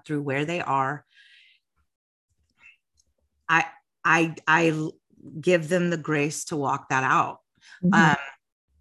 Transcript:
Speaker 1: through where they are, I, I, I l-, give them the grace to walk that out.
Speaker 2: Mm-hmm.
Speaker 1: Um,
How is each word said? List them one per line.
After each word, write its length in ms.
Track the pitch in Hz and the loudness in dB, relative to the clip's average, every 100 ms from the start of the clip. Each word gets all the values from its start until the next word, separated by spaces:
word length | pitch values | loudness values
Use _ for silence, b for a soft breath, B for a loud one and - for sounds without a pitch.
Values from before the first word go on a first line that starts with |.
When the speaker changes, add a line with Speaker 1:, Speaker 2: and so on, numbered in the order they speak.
| - | -8
Speaker 1:
through 180 | 147 | -6
where 220 | 143 135 151 | -4 -4 -4
they 160 | 175 | -4
are, 440 | - 139 135 143 _ b b b b b _ _ _ _ _ _ _ _ _ _ b b _ _ _ _ _ _ - | -2 -2 -2 -6 _ b b b b b _ _ _ _ _ _ _ _ _ _ b b _ _ _ _ _ _ 0
I, 180 | 165 - - _ _ | 0 0 -8 _ _
I, 320 | 170 165 165 151 - | 2 2 2 -2 0
I 220 | 160 165 | 2 2
l-, 240 | 156 156 - _ _ - 160 | 0 -6 -10 _ _ -20 -6
give 300 | 175 175 151 | 0 0 2
them 200 | 180 175 | -2 0
the 80 | 165 | -2
grace 480 | 147 151 147 151 - | -2 -2 -2 -4 -8
to 100 | 156 | -4
walk 320 | 135 139 - | -2 -4 -2
that 140 | 131 | -2
out. 360 | 131 160 127 - _ _ B B | 0 0 -2 -6 _ _ B B
Speaker 2:
Mm-hmm. 100 | 175 | 2
Speaker 1:
Um, 240 | 160 160 143 139 - _ _ _ _ | 6 6 4 -4 -18 _ _ _ _